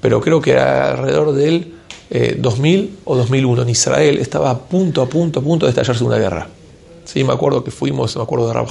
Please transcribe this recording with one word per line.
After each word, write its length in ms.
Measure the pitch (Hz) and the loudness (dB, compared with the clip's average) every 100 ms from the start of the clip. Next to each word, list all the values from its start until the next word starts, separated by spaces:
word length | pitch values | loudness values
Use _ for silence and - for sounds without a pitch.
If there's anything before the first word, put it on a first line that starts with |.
pero 180 | - 58 | 0 2
creo 220 | - 160 | 2 2
que 100 | - | 4
era 400 | 65 65 - 135 | 2 4 2 0
alrededor 420 | 127 135 143 151 | -2 0 0 2
del, 420 | 139 147 170 170 - - - - | 2 2 0 -2 -16 -20 -20 -8
eh, 260 | - 120 - | -2 0 0
dos 220 | - 110 | -2 0
mil 400 | 147 185 - - - | 2 2 0 -8 -4
o 100 | 131 | 0
dos 140 | 120 | 2
mil 160 | 135 131 | 2 2
uno, 180 | 120 | 0
en 60 | 120 | 0
Israel 500 | 120 - 135 151 139 | 0 0 2 2 2
estaba 320 | - 143 143 | -2 -2 0
a 80 | 131 | -2
punto, 420 | - 180 190 139 | -2 0 0 0
a 60 | 127 | 0
punto, 320 | 151 170 147 | 0 0 0
a 40 | |
punto 220 | 139 165 151 | 0 2 2
de 60 | |
estallarse 320 | 120 131 117 | 0 0 0
una 140 | 117 110 | 0 0
guerra. 300 | 104 87 - - - - - - | 0 -2 -8 -18 -20 -20 -20 -20
Sí, 200 | - 147 | -8 -4
me 100 | 131 | -2
acuerdo 300 | 131 143 127 | 0 0 0
que 80 | 123 | -4
fuimos, 440 | - 139 139 123 - | -6 -4 -2 -4 -4
me 80 | |
acuerdo 240 | 113 127 117 | -4 -2 -2
de 60 | |
Rab 140 | 117 120 | -2 -4